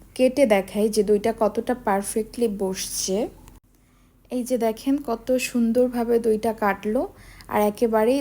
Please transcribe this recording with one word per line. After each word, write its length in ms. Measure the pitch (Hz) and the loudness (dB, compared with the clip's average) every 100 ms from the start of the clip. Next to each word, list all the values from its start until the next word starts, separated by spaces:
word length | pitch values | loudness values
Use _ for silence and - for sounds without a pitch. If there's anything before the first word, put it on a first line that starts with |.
| - - | -14 2
কেটে 280 | 254 262 247 | 2 4 4
দেখাই 320 | 202 190 214 214 | 4 0 -2 0
যে 80 | 214 202 | 2 2
দইটা 220 | 208 226 214 | 2 2 0
কতটা 320 | 208 220 233 247 220 | 0 0 -4 -4 0
পারফেক্টলি 600 | 196 202 226 214 - 233 202 | -2 -2 -4 -6 -2 -2 -2
বসছে। 540 | 190 190 - - - 196 359 - - - _ _ _ _ _ _ - 247 | -4 -4 -8 -6 -2 -2 -4 -8 -20 -20 _ _ _ _ _ _ -8 -6
এই 60 | 240 | -2
যে 80 | 247 226 | 0 0
দেখেন 280 | 220 269 285 262 | -2 -2 -2 -2
কত 180 | 226 - 254 - | -6 -2 -2 0
সুন্দরভাবে 680 | 240 226 240 247 240 233 233 226 | 0 2 2 2 0 0 2 2
দইটা 260 | 214 233 214 | 0 0 0
কাটলো, 400 | 202 196 208 240 381 - - - - | -2 -2 -2 -2 -4 -8 -20 -20 -4
আর 80 | 208 208 | 0 0
একেবারেই 500 | 208 233 220 226 277 | 2 0 2 2 2